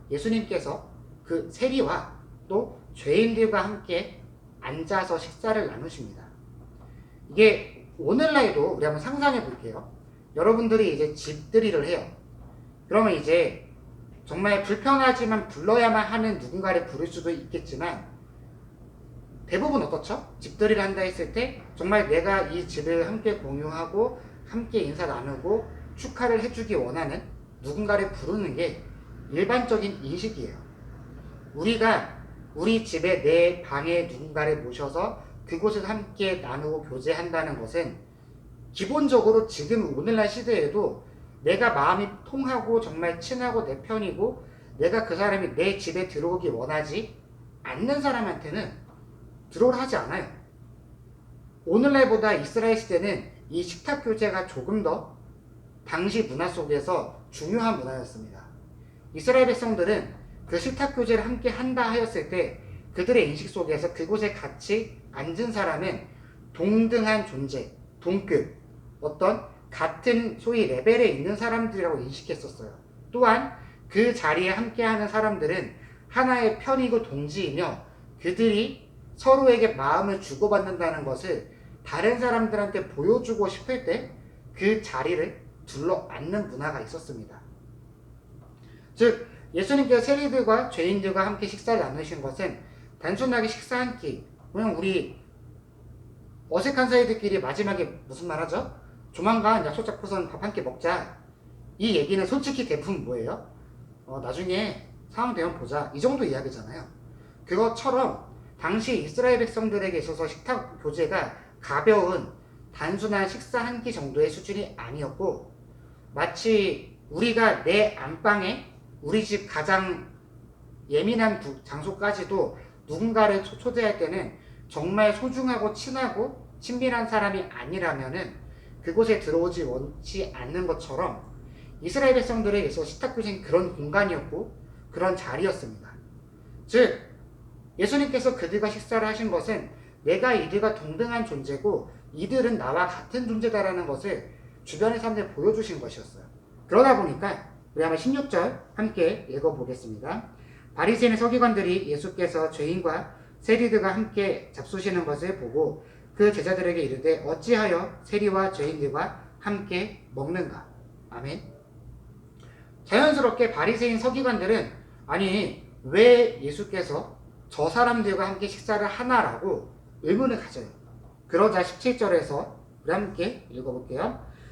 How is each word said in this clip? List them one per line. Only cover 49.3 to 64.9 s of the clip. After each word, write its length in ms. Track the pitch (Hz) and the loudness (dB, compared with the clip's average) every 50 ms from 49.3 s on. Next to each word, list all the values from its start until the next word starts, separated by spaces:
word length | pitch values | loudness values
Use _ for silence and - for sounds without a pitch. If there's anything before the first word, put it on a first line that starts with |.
| - - - - | -20 -20 -20 -16
들어오라 300 | - 170 233 254 254 247 | 0 4 4 4 4 2
하지 160 | 262 262 240 | -2 -2 -2
않아요. 320 | - - - 165 185 156 - - - - - - - - - - - - - - - - - - - - - - - - - - - - | -4 -4 -4 -6 -6 -6 -8 -12 -18 -20 -20 -20 -20 -20 -20 -20 -20 -20 -20 -20 -20 -20 -20 -20 -20 -20 -20 -20 -20 -20 -20 -20 -12 -2
오늘날보다 680 | 165 180 226 262 285 277 269 254 214 220 202 214 214 196 | 2 4 6 6 6 6 6 6 6 6 4 4 2 2
이스라엘 440 | - 143 - - 233 220 226 220 220 | 2 -2 -2 -2 0 2 4 2 2
시대는 520 | - - 185 165 190 208 175 - - - - - - - | 0 0 0 0 2 0 -2 -4 -6 -12 -16 -20 -16 -8
이 140 | 156 175 175 | -6 -6 -4
식탁 400 | - - - - 294 285 - - | -6 -8 -8 -4 -4 -4 -2 -2
교제가 440 | 233 214 220 214 202 190 185 185 - | -2 0 0 0 0 0 -2 -4 -6
조금 360 | - - - - 208 214 - | -8 -10 -4 -2 -2 0 0
더 340 | 233 214 214 - - - - - - - - - - - - - - - - - | 0 0 -2 -4 -10 -16 -20 -20 -20 -20 -20 -20 -20 -20 -20 -20 -20 -20 -20 -10
당시 380 | - - 160 185 202 196 233 - | -6 -4 -2 -2 0 2 0 0
문화 240 | - 131 147 175 175 | 0 -2 -2 -2 -2
속에서 720 | - 175 151 143 147 143 139 185 180 151 - - - - - - | -2 -4 -2 0 0 0 2 0 0 0 -2 -4 -10 -16 -20 -18
중요한 480 | - - 151 170 214 233 226 226 202 139 | -12 -10 -4 -2 0 0 2 0 0 -2
문화였습니다. 640 | 127 131 131 127 117 - - 110 107 - - - - - - - - - - - - - - - - - - | -4 -6 -8 -8 -10 -10 -12 -14 -16 -16 -16 -18 -20 -20 -20 -20 -20 -20 -20 -20 -20 -20 -20 -20 -20 -14 -14
이스라엘 320 | 156 - 254 254 262 254 247 | -2 2 4 6 8 6 6
백성들은 640 | 226 - 240 226 214 180 170 196 214 - - - - - - - - - - | 4 2 0 -2 0 2 2 2 2 0 -2 -6 -12 -16 -16 -18 -18 -16 -8
그 140 | - 170 170 | -4 -4 -2
식탁 360 | - 262 262 - 277 277 - | -2 -2 -2 -2 -2 -2 0
교제를 300 | 254 233 220 226 208 - | 0 2 2 2 2 2
함께 240 | 233 254 - - 247 | -2 -4 -2 -2 -2
한다 340 | - - 254 254 254 247 233 | -2 -2 -2 -2 0 0 2
하였을 460 | 220 226 240 226 220 - 175 147 - | 2 2 2 0 0 -2 -6 -6 -2
때 300 | 185 180 160 - - - - - - - - - - | -2 -2 -2 -2 -4 -10 -16 -16 -16 -16 -16 -8 -6
그들의 360 | 185 180 233 247 233 165 147 | -2 2 4 6 6 6 4
인식 200 | 151 - - - | 0 -6 -10 -8
속에서 440 | - 190 165 151 156 143 170 170 - | -6 -4 -2 -2 -2 -2 -2 -4 -4
그곳에 400 | - 165 175 214 214 214 208 - | -4 -4 -2 0 0 0 -2 -4
같이 680 | - - 135 - - - - 208 226 220 - | -6 -10 -12 -12 -12 -4 -2 -2 -2 -2 -4